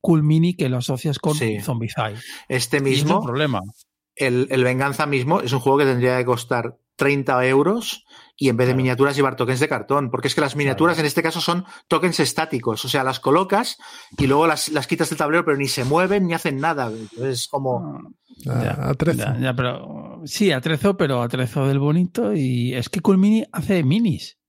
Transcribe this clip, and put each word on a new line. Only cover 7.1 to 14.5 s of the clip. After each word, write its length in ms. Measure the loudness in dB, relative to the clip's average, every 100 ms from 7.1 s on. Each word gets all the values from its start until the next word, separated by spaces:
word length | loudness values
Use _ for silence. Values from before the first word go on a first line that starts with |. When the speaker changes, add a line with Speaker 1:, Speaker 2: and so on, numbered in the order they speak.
| 0 0 2 4
Speaker 2:
euros 580 | 4 4 0 -4 -10 _ -20 -20 -2
y 120 | 0
en 80 | 2
vez 100 | 2
de 60 |
Speaker 1:
Claro. 40 | 2
Speaker 2:
miniaturas 340 | 0 2 2 4
llevar 200 | 0 0
tokens 220 | -2 0
de 80 | 0
cartón, 420 | -2 0 0 0
porque 180 | -2 -2
es 60 |
que 60 | 0
las 140 | -2 0
miniaturas 380 | -2 2 2
Speaker 1:
Claro. 100 | 2
Speaker 2:
en 20 | 0
este 160 | 0
caso 180 | -2 -2
son 240 | -2 -2 -4 -16 _
tokens 320 | 0 2 0
estáticos, 640 | 0 0 -2 -2 -2 -4
o 40 | -2
sea, 140 | 0
las 140 | 0 -2
colocas 580 | 2 2 4 0 -2 -8 -16 -20 -18 -2
y 100 | 2
luego 180 | 4
las, 220 | 4